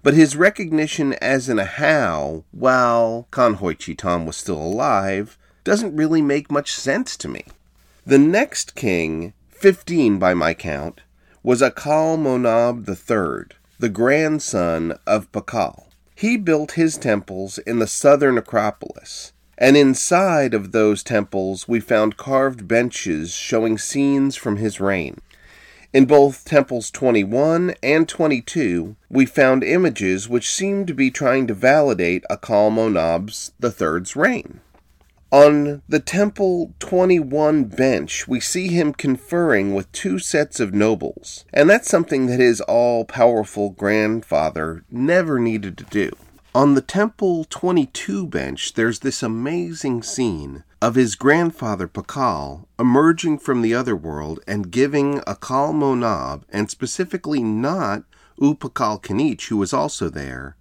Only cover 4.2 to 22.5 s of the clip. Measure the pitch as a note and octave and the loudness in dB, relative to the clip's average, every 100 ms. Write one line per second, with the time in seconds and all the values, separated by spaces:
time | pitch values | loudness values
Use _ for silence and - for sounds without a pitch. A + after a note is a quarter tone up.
4.2 | D#2+ - - D#2 D#2+ G#2+ C#3+ G2+ G2 G2 | -4 -8 -8 -6 -4 -2 0 0 0 -4
5.2 | G#2+ _ _ _ F#3 G#3 G#3+ D3+ D#3 D#3+ | -6 _ _ _ -2 0 0 -2 0 2
6.2 | C#3+ C#3+ C#3+ D3 - - - F3+ B3+ - | 2 0 -2 -4 -4 -6 -4 -4 -4 -10
7.2 | C#2+ A#1 - - _ _ _ _ - C#3 | -10 -12 -14 -20 _ _ _ _ 4 6
8.2 | D3+ G3+ C#4 - - - A2+ F2 D#2+ D#2+ | 6 4 0 -4 -12 -6 -2 0 -2 -6
9.2 | F2 - _ - G3 F3+ - E3+ A#2+ G2 | -10 -14 _ 2 4 4 0 0 2 2
10.2 | F#2 F2 D#2+ E2 F2+ C#2+ D#2 - _ _ | 2 2 0 -2 -6 -8 -8 -14 _ _
11.2 | _ _ A#2+ B2 C3+ - D3 D#3 D#3+ D#3+ | _ _ -2 2 2 -2 -2 0 0 0
12.2 | C#3+ B2+ A#2+ A2+ A#2+ A#2+ G2+ F2+ - A2+ | 0 0 2 2 0 -2 -8 -8 -4 -2
13.2 | E2 G#1 - _ _ - A2+ G2 A#2+ D3 | -2 -6 -12 _ _ -8 -6 -2 0 2
14.2 | D#3 D3+ - G2+ E2+ E2 E2 - - G#2+ | 0 -4 -4 -2 -2 -2 -4 -6 -2 -2
15.2 | - G#2 - A#2 F2 - - _ _ - | -2 -10 -6 -4 -4 -6 -20 _ _ -6
16.2 | G#3+ A#3+ F3 D3+ D3+ E3 D#3+ - B2 G#2 | -2 -2 0 0 0 0 0 0 -2 -2
17.2 | - F#2+ F#2+ - G#2 A#2 G#2+ - C#3+ C#3+ | -2 -10 -10 -10 -4 -2 -2 2 6 6
18.2 | C#3 B2 - A2+ G#2 - - - - - | 6 2 0 0 0 -4 -12 -16 -18 -18
19.2 | - _ _ - C3 C#3 C#3 C3 - F3 | -18 _ _ 2 6 8 6 4 0 2
20.2 | F#3+ D#3 C3 A2 G2 A2+ G#2+ G2+ - A2 | 2 2 0 -2 -2 2 2 2 0 -2
21.2 | G2 G2 F#2+ F#2 - A#2 - A2 A2 - | -2 -4 -4 -6 -2 -2 0 2 2 -2
22.2 | C3+ C3+ C3+ | -2 0 0